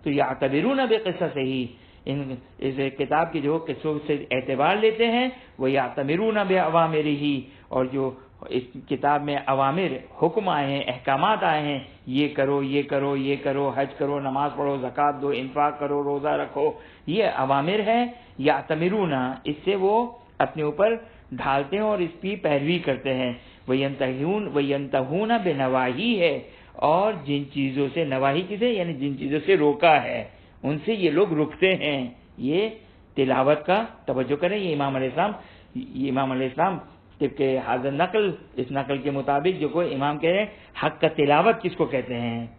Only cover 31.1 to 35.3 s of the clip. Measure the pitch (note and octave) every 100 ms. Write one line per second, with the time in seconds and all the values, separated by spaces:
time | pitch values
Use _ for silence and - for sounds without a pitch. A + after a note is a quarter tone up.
31.1 | D3+ G3+ D#3 D3+ - F#3+ F#3 C#3+ C#3 B2
32.1 | - - - B2+ E3 A3 G#3+ - - -
33.1 | - C3 C3 C3 D3+ D#3+ G3 A3+ - -
34.1 | B2+ B2 C#3+ F3 G#3 F#3 D3 C#3 C3+ C3
35.1 | C3+ G3+